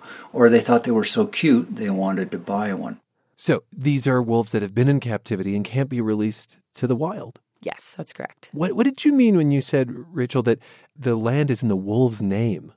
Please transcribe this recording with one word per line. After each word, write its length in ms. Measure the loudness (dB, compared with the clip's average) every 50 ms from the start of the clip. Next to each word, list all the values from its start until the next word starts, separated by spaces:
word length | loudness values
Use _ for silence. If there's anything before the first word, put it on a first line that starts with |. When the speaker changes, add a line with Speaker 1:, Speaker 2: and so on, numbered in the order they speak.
| -16 -20 -20 -20 -18 -8
Speaker 1:
or 180 | 2 4 6 6
they 120 | 6 6
thought 220 | 4 4 2 2 2
they 80 | 2
were 120 | 0 0 0
so 220 | 0 0 0 0
cute 500 | -2 -2 -2 2 4 4 4 2 0 -6
they 140 | -8 -6 -4
wanted 420 | -2 -2 -2 -2 -2 -4 -4 -6
to 60 | -8 -8
buy 360 | -6 -4 -4 -4 -4 -4 -6
one. 260 | -6 -8 -10 -12 -14 _ _ _ _ _ _ _
Speaker 2:
So 280 | -8 -2 -2 -2 -2 -2 _ -12
these 320 | -6 -2 -2 -2 0 0 0
are 140 | 0 0
wolves 300 | 0 0 0 0 0 0
that 100 | -2 -4
have 140 | -4 -2 0
been 120 | 0 2 2
in 120 | 2 2
captivity 560 | 0 -4 -6 -6 -6 -6 -6 -4 -4 -2 -4
and 100 | -4 -4
can't 240 | -4 -4 -4 -4 -4
be 100 | -4 -4
released 580 | -2 -2 0 0 -2 -2 -4 -6 -12 -18 -20 _ _ _ -10
to 120 | -4 -2 -2
the 80 | -2
wild? 460 | -2 -2 -4 -6 -8 -12 -16 -18 -20 _ _ _ _ -12
Speaker 3:
Yes, 320 | -12 -12 -10 -12 -12 -12 -12
that's 160 | -14 -14 -12
correct. 360 | -12 -12 -14 -14 _ -20 -14 -6
Speaker 2:
What, 200 | -4 -4 -2 0
what 120 | 2 0
did 180 | 0 0 0 2
you 80 | 2
mean 240 | 4 6 6 6 6
when 160 | 6 4 4
you 80 | 2 2
said, 280 | 0 0 0 0 0 0 -4 -10 -14 -10
Rachel, 300 | -6 -4 -4 -2 0 0 2
that 160 | 2 2 0 -2 -10 -20 -20 _ _ _ -6
the 180 | -2 -2 0
land 360 | 0 0 0 0 0 0 0
is 100 | 0 0
in 80 | 0 0
the 60 | 0
wolf's 460 | 0 0 0 2 2 2 2 0 -2
name? 500 | -4 -2 0 0 0 0 -2 -4 -6 -12 -20